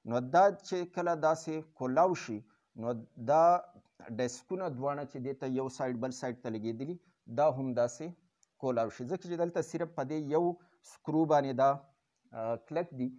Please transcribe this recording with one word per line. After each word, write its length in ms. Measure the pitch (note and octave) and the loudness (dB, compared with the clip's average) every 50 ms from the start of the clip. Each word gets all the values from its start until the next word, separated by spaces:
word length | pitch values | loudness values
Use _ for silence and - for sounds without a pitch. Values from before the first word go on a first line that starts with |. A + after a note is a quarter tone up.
| _ | _
نو 140 | A2 A#2 B2 | -2 -2 -2
دا 300 | B2 B2+ C#3 E3+ F#3+ G3+ | -2 2 6 6 6 6
چې 260 | G3 - - - F#3+ F3+ F3 F3 - | 4 2 -4 -6 -4 -4 -4 -4 -4
کله 200 | F3+ F3 F3 E3+ | -2 0 0 0
داسې 480 | D#3 D3 D#3 D#3+ D#3 - - D#3 D#3 D#3 - _ | 2 2 2 2 2 -2 -4 -6 -6 -8 -10 _
کولاو 400 | - C3 B2+ B2+ D3 E3+ F#3 F3+ | -6 -4 0 4 4 4 4 4
شي، 260 | - - - A2+ G#2 G#2+ _ _ _ _ _ _ | 0 -4 -6 -8 -8 -8 _ _ _ _ _ _
نو 160 | - A2 A#2 B2 A2+ A2+ - _ | -8 -6 -6 -6 -6 -8 -12 _
دا 440 | - A#2 A2+ C#3+ D#3+ E3 E3+ F3 F3+ - - _ G#2 _ _ _ - - - | -8 -2 2 4 6 6 6 6 4 0 -6 _ -20 _ _ _ -20 -14 -10
ډیسکونه 580 | A#2 G#2+ B2+ B2 B2 - - _ F#3 F#3 F#3+ F3+ | -4 -4 -4 -4 -4 -8 -10 _ -6 -6 -4 -6
دواړه 360 | C#3 A#2+ C3 C#3+ C#3+ C#3+ C#3+ | -6 -4 -4 -4 -4 -4 -6
چې 140 | C3+ - C#3+ | -8 -10 -8
دې 160 | B2 C3+ C#3 C3+ | -6 -6 -6 -6
ته 60 | - | -4
یو 220 | C3 B2+ B2+ C3 C3 | -2 -2 -2 -2 -4
سایډ 280 | B2+ - C#3+ B2+ B2+ | -4 -4 -4 -4 -2
بل 140 | A#2 A#2 C3 | -2 -4 -6
سایډ 260 | B2 - - C3 A#2 A#2+ - | -4 -6 -6 -6 -6 -6 -8
ته 80 | B2 | -6
لګېدلي، 460 | A2 A2 G#2 A#2 A#2 A2+ C3+ D3 F3+ E3+ - _ _ _ _ | -6 -4 -4 -6 -6 -6 -6 -8 -8 -10 -12 _ _ _ _
دا 220 | - A#2 A#2+ D3 D#3 | -8 -2 2 2 2
هم 260 | C#3 C3+ C3+ C3 B2 | 2 2 -2 -2 0
داسې 320 | A#2+ A#2+ B2 - - D3+ E3+ F3 - _ _ _ _ _ _ _ | 0 0 0 -2 -6 -10 -12 -12 -14 _ _ _ _ _ _ _
کولاو 320 | _ - C3 B2+ A#2 A2+ A2 | _ -2 0 0 2 0 -2
شي. 160 | - - B2+ | -2 -6 -6
ځکه 180 | B2 F3 F3+ - | -6 -6 -6 -6
چې 140 | F3+ F3 | -6 -2
دلته 260 | E3 E3+ F3 E3+ - D#3 | -2 -2 0 0 -2 -4
صرف 260 | D#3+ - E3 E3+ E3 E3 | -2 -4 -4 -4 -4 -4
په 100 | - C#3 | -6 -4
دې 80 | C3 D#3 | -4 -4
یو 440 | D#3 D3+ C#3 D3 D#3+ F3 F3 F3 - _ _ _ _ _ | -4 -2 0 2 2 2 2 0 -4 _ _ _ _ _
سکرو 420 | - - - _ - D3+ D#3+ E3 | -20 -20 -12 _ 0 2 2 4
باندې 280 | D3+ D#3 D3 C#3 C3+ C3+ | 6 6 4 4 2 2
دا، 180 | B2 C3 C#3 C#3 C#3 - _ _ _ _ _ _ _ _ _ - | 4 4 4 4 2 -2 _ _ _ _ _ _ _ _ _ -10
آ، 240 | A#2 A2+ A2+ A#2 | -6 -4 -4 -4
کلک 340 | A2+ - - D3+ D#3+ F3 E3 | -4 -6 -4 -4 -4 -4 -4
دي، 180 | - B2+ B2+ B2+ B2+ | -4 -4 -4 -4 -4